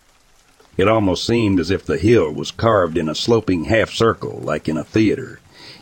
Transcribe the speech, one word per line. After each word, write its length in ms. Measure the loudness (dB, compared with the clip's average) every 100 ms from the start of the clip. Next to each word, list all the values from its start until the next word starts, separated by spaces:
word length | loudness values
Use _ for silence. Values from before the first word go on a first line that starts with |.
| _ _ _ _ _ _ _ 0
It 100 | 2
almost 400 | 2 2 -2 0
seemed 320 | 0 2 0
as 100 | 0
if 160 | -4 -2
the 140 | 0
hill 320 | 4 4 2
was 180 | -4 -8
carved 480 | -2 2 2 0 -2
in 100 | -4
a 60 |
sloping 520 | -4 0 0 0 -2 0
half 260 | 0 0
circle, 480 | 0 0 0 -8 -8
like 260 | -6 -6 -4
in 100 | -6
a 60 |
theater, 580 | -2 2 2 0 -6 -16 _ -20 -20 -8